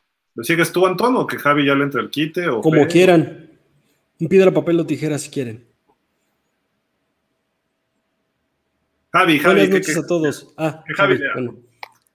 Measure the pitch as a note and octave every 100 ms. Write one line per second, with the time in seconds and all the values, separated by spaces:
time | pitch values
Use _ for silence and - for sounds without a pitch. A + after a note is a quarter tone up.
0 | _ _ _ - A#2 E3+ E3 F3 F#3 F3+
1 | A#3 B3+ D3 A2+ C#3+ D3 C#3 C#3 C#3+ B2+
2 | G#2 - D#3 F3 F3 A#2 D#3 D#3+ D3 E3
3 | F#3 E3+ - - - _ _ _ _ _
4 | _ - E3 F#3+ F#3+ F3 F3 E3+ - C3+
5 | D3+ C#3+ - C#3+ A#2+ A2 _ _ _ _
6 | _ _ _ _ _ _ _ _ _ _
7 | _ _ _ _ _ _ _ _ _ _
8 | _ _ _ _ _ _ _ _ _ _
9 | _ E3+ F3+ D3+ F3 G3 F#3+ F#3+ - D#3+
10 | C#3+ F3 D#3 C3 - - D#3 D3 - -
11 | G3 F#3 C#3 B2 A#2+ A2 _ _ - _
12 | _